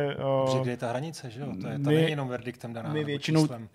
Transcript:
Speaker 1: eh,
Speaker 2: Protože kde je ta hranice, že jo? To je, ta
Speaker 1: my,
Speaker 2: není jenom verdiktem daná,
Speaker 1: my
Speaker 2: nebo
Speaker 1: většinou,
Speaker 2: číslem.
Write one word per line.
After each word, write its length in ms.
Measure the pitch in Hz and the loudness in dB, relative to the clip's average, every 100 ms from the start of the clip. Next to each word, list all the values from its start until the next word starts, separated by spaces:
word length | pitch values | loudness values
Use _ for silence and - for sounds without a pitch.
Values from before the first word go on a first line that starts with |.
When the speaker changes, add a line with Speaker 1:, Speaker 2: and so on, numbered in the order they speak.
| 143 | 2
Speaker 1:
eh, 20 | 139 135 135 | 0 0 2
Speaker 2:
Protože 160 | 131 131 | 2 2
kde 100 | 127 | 0
je 60 | 120 | -2
ta 120 | 120 | -2
hranice, 420 | 123 160 156 131 | -4 -6 -10 -12
že 100 | 113 | -10
jo? 60 | 147 92 | -8 -6
To 60 | - | -6
je, 100 | 143 | -2
ta 120 | 143 | 4
Speaker 1:
my, 40 | 156 | 6
Speaker 2:
není 140 | 165 | 4
jenom 180 | 147 131 | 2 -2
verdiktem 440 | 123 123 - 120 | -4 -8 -10 -10
daná, 160 | 113 113 | -8 -4
Speaker 1:
my 40 | 151 | -2
Speaker 2:
nebo 80 | 147 | -2
Speaker 1:
většinou, 340 | 143 - 160 | -2 2 4
Speaker 2:
číslem. 280 | 151 120 110 | 4 0 -8